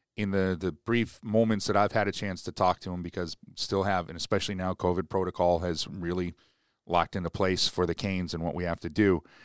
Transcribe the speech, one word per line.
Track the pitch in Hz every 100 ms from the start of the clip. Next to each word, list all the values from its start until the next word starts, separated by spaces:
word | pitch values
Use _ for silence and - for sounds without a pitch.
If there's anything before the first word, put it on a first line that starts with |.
| _ -
in | 101
the, | 98 95 87
the | 92
brief | 78 - 120 110 -
moments | 104 110 110 104 -
that | 101
I've | 101
had | 113 101
a |
chance | - 101 90
to | -
talk | - 92 87
to | 92
him, | 90
because | 85 92 82 - - -
still | - 98
have, | 98 92 82
and | 85
especially | - 101 - 92
now | 92
covid | 92 90 90 82
protocol | 95 90 - 90 85
has | 90 80 -
really | - 85 90 87 - _ _ _ _ -
locked | 87 82 98
into | 85
place | - 95 90 -
for | - 92
the |
Canes | - 101 92 87
and | 82
what | 82 87
we |
have | 87 85
to | 85
do. | 87 101 85 - -